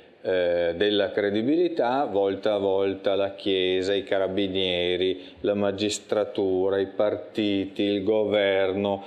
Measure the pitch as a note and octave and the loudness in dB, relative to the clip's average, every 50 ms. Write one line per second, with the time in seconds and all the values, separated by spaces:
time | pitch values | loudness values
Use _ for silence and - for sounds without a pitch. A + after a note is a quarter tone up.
0 | - - - - - - F#2 F#2 F2+ F2 F2 F2 F2 E2+ E2+ E2+ G#2 G#2 G#2 G2+ | -20 -20 -20 -10 -4 -2 0 2 2 2 2 2 0 0 0 2 2 2 2 2
1 | G2 F#2 - A2 G2+ G2+ G2+ A2 A2+ C3 D3+ E3+ F3+ E3+ E3+ E3 B2+ A#2 B2+ C#3 | 0 0 0 0 0 0 0 0 0 2 2 2 2 0 0 0 0 0 0 0
2 | C#3+ A#2+ G2 G2 G2+ G2 G2 F#2+ - G#2+ G#2 G2+ G2 G2 F#2+ G2 G2 G2 F#2+ F#2 | -2 0 0 0 2 2 0 0 0 0 0 2 2 2 2 2 2 0 -2 -2
3 | - G2+ F#2+ F#2+ G2 G2 - - - G#2 F#2+ F#2+ F#2 F#2 F#2 F#2 F#2 F#2+ G2+ G2 | -2 0 0 0 0 -2 -4 -4 -4 -2 0 2 2 2 0 0 0 0 0 -2
4 | F#2+ - G2+ G2 F#2+ F#2 F#2 G2 G2+ F#2+ F#2 F#2+ F#2+ F#2 F2+ F2 F2 F2 F2+ F2 | -2 -2 -2 0 0 0 0 -2 -2 -2 -2 -2 -2 0 0 0 0 0 0 0
5 | F#2 F#2 F2+ - - - - - - G2+ G2+ G2+ G2+ G2+ G2 G2 G#2 G#2 G2+ - | 0 0 -2 -4 -8 -16 -12 -6 -2 -2 0 0 0 -2 -2 -2 -2 -2 -4 -4
6 | - - - G#2+ G#2 G2 - - G2+ F#2+ F#2 F#2 F#2 G2 G2 G2 F#2+ F#2+ - - | -6 -4 -2 -2 -2 -2 -2 -2 0 0 2 2 2 2 2 0 0 -2 -2 -2
7 | G#2+ G#2 G2 G2+ - - - - G#2+ G#2 G2+ G2 F#2+ G2 - - G#2 G2+ G2+ G2+ | 0 0 0 -4 -6 -8 -4 -2 0 0 0 0 -2 -4 -2 -2 0 0 0 0
8 | F#2+ G2+ A2 G#2+ G#2+ G2+ G2 G#2 G2+ G2 G2 F#2+ G2 F#2 F#2 G2+ G2+ G2+ G2 G2 | 2 2 2 2 2 2 2 2 2 4 2 2 2 0 0 0 0 0 -2 -2
9 | - | -4